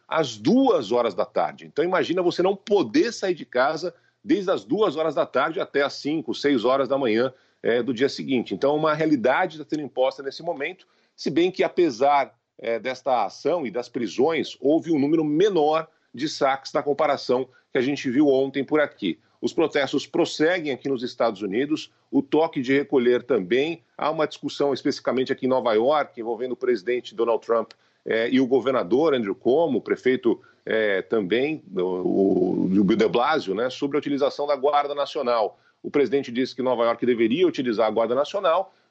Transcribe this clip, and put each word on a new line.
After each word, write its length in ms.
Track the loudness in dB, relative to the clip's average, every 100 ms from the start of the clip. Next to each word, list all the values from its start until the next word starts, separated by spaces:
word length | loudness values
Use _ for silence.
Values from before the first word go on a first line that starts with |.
| -6
às 300 | -2 -2 -2
duas 540 | 2 4 4 2 2
horas 220 | 0 0
da 100 | -2
tarde. 440 | -4 -2 -2 -4 -10
Então 180 | -4 0
imagina 380 | 0 0 0
você 180 | 0 0
não 140 | 0 -2
poder 580 | 0 0 2 2 0
sair 220 | 0 -4 -4
de 100 | -4
casa 480 | 0 0 0 -6 -10 _ _
desde 260 | 0 0 0
as 160 | -2 -2
duas 300 | 0 0 0
horas 180 | -2
da 140 | 0 -2
tarde 320 | 0 -2 -2
até 240 | -4 0
às 100 | -2
cinco, 400 | -2 -4 -4 -4
seis 320 | -2 0 2 2
horas 220 | 2 0
da 100 | 0
manhã, 340 | 0 0 0 -4 _ _
é, 220 | -2 0
do 100 | 0
dia 160 | 0 -2
seguinte. 460 | -2 -4 -2 -2 -2
Então 200 | 0 0
uma 200 | 0 0
realidade 640 | 0 2 2 2 -2 -6
tá 60 | -8
sendo 140 | -8
imposta 400 | -6 -2 -2 -2
nesse 180 | -10 -10
momento, 460 | -8 -6 -8 -10 _ _ _ -10
se 140 | -4
bem 220 | 0 0
que 120 | 0
apesar, 720 | -2 2 2 2 2 4 0 _ _ -10
é, 220 | -4 -4
desta 460 | -4 -6 0 0 0
ação 420 | -2 -2 -2 -4
e 20 |
das 200 | -6 -6
prisões, 680 | -6 -4 0 2 0 -4 -2
houve 280 | 2 2 2
um 80 | 0
número 280 | 2 2 2
menor 640 | 2 2 4 2 0 -4 _ _
de 160 | -8 -8
saques 420 | -2 0 0 -4
na 100 | -4
comparação 680 | -2 0 0 0 0 -2 -2 _ _
que 80 | -2
a 40 |
gente 280 | 0 -2 -2
viu 200 | 2 4
ontem 340 | 4 2 -2
por 160 | 0 0
aqui. 400 | 0 -2 -6 -6 _ -8
Os 100 | -6
protestos 560 | -2 0 0 -2 -2 -2
prosseguem 640 | -2 -2 2 0 0 -2
aqui 160 | -6 -4
nos 160 | -4
Estados 380 | -6 -2 -2 -2
Unidos, 500 | -4 -2 -2 -4 -6 _ _
o 120 | -2
toque 400 | 2 2 2 0
de 120 | 0
recolher 500 | 0 2 2 4 2
também. 600 | 2 -2 0 0 0 -4 _ -6
Há 120 | -4
uma 160 | -2 -4
discussão 480 | -4 -8 -2 -2
especificamente 600 | 0 -2 -4 -2 -2 -2
aqui 120 | -2 0
em 40 |
Nova 240 | 0 2
York, 460 | 2 2 2 -2 -6
envolvendo 340 | -6 -6 -6
o 20 | -4
presidente 580 | 0 0 0 -4 -4
Donald 320 | -4 0 0 0
Trump, 280 | -2 -2 -10 _ _ -4
é, 240 | -2 0
e 100 | 2
o 80 | 2
governador 640 | 2 2 -2 0 2 2
Andrew 220 | 2 -2 -2
Cuomo, 440 | 0 2 2 0
o 20 |
prefeito, 580 | -2 -2 0 0 2 0 -4 _ -4
é, 360 | 0 0 0
também, 600 | -2 -2 0 0 -2 -4 -8 -4
o, 60 |
o, 800 | -2 -2 0 2 2 2 0 0
o 320 | 0 2 4 4
de 120 | 2
Blasio, 440 | 2 2 0 -2
né, 160 | -2 -4
sobre 280 | -4 -4 -2
a 20 |
utilização 480 | -2 0 0 0 -2
da 80 | 0
Guarda 400 | 2 2 0 -4
Nacional. 640 | -4 -4 0 0 0 -4 _ _
O 80 | -4
presidente 400 | 0 2 0 -2
disse 240 | -4 -4 -2
que 80 |
Nova 200 | -2 0
York 220 | 0 0 0
deveria 400 | 2 2 4 2
utilizar 420 | 0 -2 0 0
a 40 |
Guarda 240 | 2 0 0
Nacional, 580 | -2 -2 0 0 -2 _ _